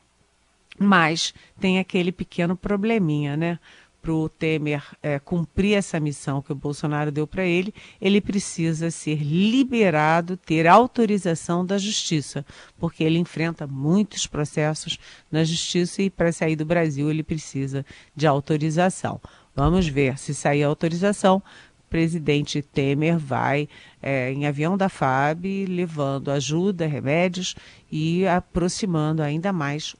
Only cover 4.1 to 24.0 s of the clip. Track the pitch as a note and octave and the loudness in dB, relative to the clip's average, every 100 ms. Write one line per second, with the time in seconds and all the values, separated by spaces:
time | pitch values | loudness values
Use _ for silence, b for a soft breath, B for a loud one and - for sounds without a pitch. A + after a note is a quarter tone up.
4.1 | D#3+ D#3 - D#3+ D#3 D3 D3 - - D3 | -2 -2 -4 -2 -2 -2 -4 -6 -8 -4
5.1 | C#3 - F3 D#3+ - G3 G#3 G3 E3 D3+ | -4 -2 -4 -2 0 2 2 0 -2 -2
6.1 | C#3+ - C#3 - C#3 D3 C#3+ D#3 D3 D3+ | -4 -4 -4 -4 -6 -6 -4 -2 -2 -2
7.1 | D3 D3+ - F#3 E3+ F#3+ B B B F#3+ | -2 -4 -2 0 0 -2 B B B 2
8.1 | G#3 - G3+ - - E3 D#3+ E3 - - | 2 2 -2 -4 -2 -2 0 -4 -4 -4
9.1 | D3+ D3 E3 G#3 B3+ B3+ A#3 G3 D#3 D3+ | -2 0 2 4 2 2 2 4 4 4
10.1 | E3 E3+ F#3 - D#3+ E3 G3 B3 - A3 | 2 0 -6 -2 2 8 8 6 2 2
11.1 | G#3 F3+ E3 - F3 F3+ G3+ G3+ G#3+ - | 2 0 -2 0 0 0 -2 -2 -4 -2
12.1 | D#3+ - C#3 C#3 B B - E3 - D#3+ | -2 -2 -8 -10 B B -6 -6 0 2
13.1 | E3 F3 - E3 E3 C#3+ C3+ C#3+ F#3+ G3+ | 2 0 -2 -4 -4 -8 -2 2 4 2
14.1 | - - C#3+ D3+ - D3+ D#3 - - B | -4 -6 -4 -4 0 0 -2 -6 -10 B
15.1 | B _ D#3 D#3+ E3+ - F3 F3 - G3 | B _ 0 0 0 -2 0 0 0 -2
16.1 | - E3+ E3 D#3+ D#3 D#3 F3 D#3+ C#3 D3 | 0 0 0 0 0 0 2 2 0 0
17.1 | D#3 D#3 D#3+ - C3+ C3+ C3+ C#3 B B | -2 -4 -6 -6 -6 -6 -6 -10 B B
18.1 | - D3+ C#3 - D#3 D#3+ D#3 F#3 - A2 | 0 2 2 2 0 0 2 2 0 -6
19.1 | G#2 B B B - D3 F3+ E3+ C3+ C3+ | -8 B B B 0 2 4 2 2 0
20.1 | C3+ - C#3+ D#3 C#3+ D3 D3+ E3 E3+ G3+ | 0 -6 -4 0 2 2 0 -2 0 0
21.1 | G#3 G3 F#3+ - - - _ _ E3 E3 | 2 4 2 0 -16 -20 _ _ 0 0
22.1 | E3+ D3 D3 C#3+ D3 C#3+ - C#3 C#3+ D#3 | 0 0 0 0 -6 -4 -2 0 2 2
23.1 | E3+ C#3 B2 A#2+ C#3+ D3 B B _ | 0 -2 -2 0 -2 -4 B B _